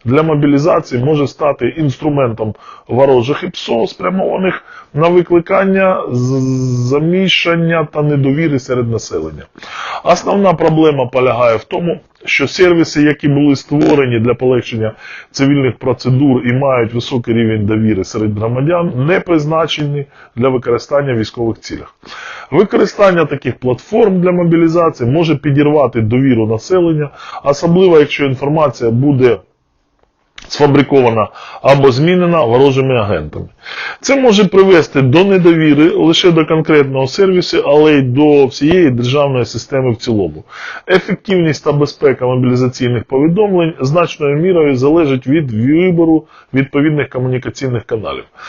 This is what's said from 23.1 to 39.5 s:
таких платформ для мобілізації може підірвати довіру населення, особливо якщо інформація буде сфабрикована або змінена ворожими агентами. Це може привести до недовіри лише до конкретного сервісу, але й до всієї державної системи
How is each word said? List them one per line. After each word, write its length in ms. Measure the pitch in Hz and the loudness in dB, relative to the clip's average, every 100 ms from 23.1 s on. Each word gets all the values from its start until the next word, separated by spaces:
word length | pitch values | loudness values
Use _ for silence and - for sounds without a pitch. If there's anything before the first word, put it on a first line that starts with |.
| 175 156 | 2 0
таких 340 | 135 135 113 | -4 -8 -6
платформ 600 | 127 123 - 220 226 185 | -4 -4 -4 0 2 2
для 100 | 180 | 0
мобілізації 800 | 175 170 165 165 165 165 - 120 | 0 2 2 2 2 0 -2 -2
може 260 | 147 160 147 | 0 0 -2
підірвати 640 | 151 139 147 151 131 117 | 0 0 2 2 0 0
довіру 460 | 110 123 135 120 110 | -2 0 2 2 0
населення, 640 | 110 - 185 170 156 143 - - - | -4 -2 0 0 -2 -6 -10 -18 -6
особливо 560 | 139 143 170 175 190 165 | -4 -2 0 2 4 4
якщо 260 | 143 - 143 | 2 0 -4
інформація 680 | 127 143 120 151 - 120 | -2 -4 0 -2 -2 -2
буде 460 | 117 143 135 127 107 - _ _ _ _ _ _ _ _ - - | 0 0 2 2 0 -6 _ _ _ _ _ _ _ _ -20 -16
сфабрикована 800 | - 147 139 131 143 123 113 101 - - - | 0 2 4 2 2 2 0 -4 -6 -20 -4
або 300 | 123 139 139 | 2 4 4
змінена 520 | 123 160 180 175 170 | 2 2 2 2 0
ворожими 520 | 123 120 139 131 135 127 | 2 4 4 2 0 0
агентами. 520 | 101 90 76 - 87 _ - - - - | 0 -4 -6 -12 -14 _ -16 -12 -12 -8
Це 200 | - 277 | -2 2
може 240 | 254 202 208 | 4 4 4
привести 560 | 196 190 180 147 143 | 4 6 4 2 0
до 220 | 131 147 | 2 2
недовіри 680 | 196 190 175 165 156 143 160 | 4 4 4 4 4 4 2
лише 420 | 185 160 165 185 | 2 2 2 2
до 140 | 160 156 | 2 2
конкретного 640 | 160 156 156 135 131 131 | 0 2 2 2 -2 -4
сервісу, 560 | - 196 185 170 165 139 | 0 2 2 0 -2 2
але 280 | 147 156 | 4 4
й 80 | 147 | 4
до 440 | 131 123 151 147 135 | 2 2 4 4 2
всієї 440 | - 143 180 160 | 0 0 2 2
державної 560 | 120 123 139 143 127 | 0 -2 -2 0 -2
системи 460 | 117 | -4